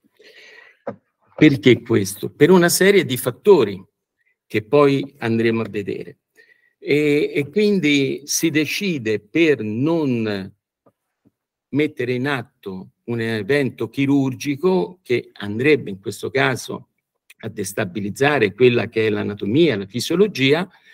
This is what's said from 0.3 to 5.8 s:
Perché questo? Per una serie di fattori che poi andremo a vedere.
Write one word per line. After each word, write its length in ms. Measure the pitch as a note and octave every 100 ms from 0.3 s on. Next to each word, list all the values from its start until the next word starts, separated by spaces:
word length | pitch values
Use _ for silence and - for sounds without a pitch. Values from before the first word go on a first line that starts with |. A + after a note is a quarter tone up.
| - - - - _ - - _ _ _
Perché 460 | - D3+ C3+ B2+ A2+
questo? 500 | - A2+ F#2+ - -
Per 200 | - D3
una 180 | F#3 E3+
serie 360 | E3 F#3 G3+
di 120 | C3+ B2+
fattori 640 | - - G3+ F#3 G#2 F#2+ - _ _ _ _ _ _
che 160 | G#2+
poi 520 | G#2 D3 C#3+ C3+ C#3 -
andremo 440 | A#2+ A2+ A#2 A2+
a 60 | G#2
vedere. 500 | G#2